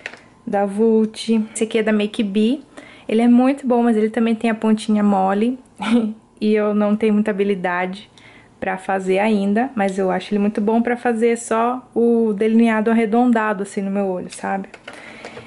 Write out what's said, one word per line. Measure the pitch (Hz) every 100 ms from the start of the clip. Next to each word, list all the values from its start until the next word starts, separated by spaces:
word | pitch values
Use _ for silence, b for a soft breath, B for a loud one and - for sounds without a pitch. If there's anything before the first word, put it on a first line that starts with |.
| B B B B -
da | 202 202
Vult. | 196 226 220 214 214 - 226 220
Esse | -
aqui | 220 226
é |
da | 214
Make | 214 208 -
Bee. | 208 202 214 294 - B B B B
Ele | 220
é | 240
muito | 240 254 277 262
bom, | 240
mas | 233 214
ele | 220
também | 226 226
tem | 220 226
a |
pontinha | 220 220 220 220 214
mole. | 208 196 190 196 233 254 - _
<laughs> | 208 240 214 220 _ _
E | 214
eu | 214 208
não | 208 208
tenho | 208 220
muita | 208 214
habilidade | 196 202 196 180 180 185 196 - B B B B _
pra | 196 185
fazer | - 190 185 185
ainda, | 220 208 196 208 269
mas | - 196 190
eu | 190
acho | 180 -
ele | 208
muito | 208 220
bom | 208 226
pra | 240
fazer | 240 247 226 233 233
só | - 220 233 254 -
o | - 233 233 226
delineado | 202 220 226 233 220 214
arredondado, | 226 226 226 247 233 214 196
assim, | 196 -
no | 196
meu | 196 196
olho, | 180 180
sabe? | - 196 196 190 - B B B B B B